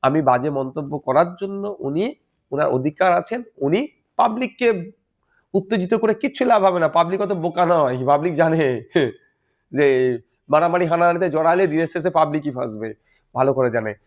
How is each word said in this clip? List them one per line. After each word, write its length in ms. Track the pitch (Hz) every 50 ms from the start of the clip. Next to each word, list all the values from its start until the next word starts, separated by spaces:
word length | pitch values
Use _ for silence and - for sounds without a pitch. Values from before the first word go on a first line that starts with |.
আমি 180 | - 135 139 160
বাজে 280 | 151 131 127 123 127 151
মন্তব্য 420 | 143 135 135 131 131 156 147 139 151 143
করার 300 | - - 127 147 175 175 180
জন্য 400 | - 196 196 196 196 196 208 202 -
উনি, 260 | - 139 143 160 202 254 - _ _ _ _ _ _ _
ওনার 160 | 135 139 151
অধিকার 440 | 143 127 131 131 147 147 - 185 185 175
আছেন, 300 | 175 175 - 226 247 - - _
উনি 300 | - 135 139 160 214 277 311 _ _ _ _ _
পাবলিককে 540 | - 247 240 220 233 254 247 - - 247 233 214 185 170 - - _ _ _ _ _ _ _ _ _ _ _ -
উত্তেজিত 400 | 190 190 190 226 202 180 180 226
করে 200 | 214 226 214 220
কিচ্ছু 300 | 220 - 277 - - 262
লাভ 160 | 247 233 214 190
হবে 160 | 190 180 175
না। 80 | 165
পাবলিক 340 | 151 - 165 170 165 185 190
অত 100 | 202 185
বোকা 340 | 202 175 160 175 156 - 180
নয়, 320 | 165 175 165 147 127 127 127 127
পাবলিক 280 | 131 143 143 151 180 165
জানে 280 | 143 165 160 160 165 156 131 127 113 - - - 175 143 117 - - _ _ _ _ _ _ _ _ _ _
যে 160 | - 131 147 139 135 127 127 127 123 113 - _ _ _ _ _
মারামারি 360 | 143 151 165 170 170 175 180
হানাহানিতে 420 | 160 165 170 170 175 170 170 190 180
জড়ালে 340 | 143 156 160 165 170 185 196
দিনের 200 | 175 151 160 165
শেষে 220 | 160 - 175 156 180
পাবলিকই 420 | 170 165 160 147 147 156 151 147
ফাঁসবে, 380 | 123 123 131 120 107 107 110 110 107 _ _ _ _ _ _ _ _
ভালো 160 | 127 131 135 135
করে 160 | 131 127 123
জানে। 220 | 110 117 110 107 101 _ _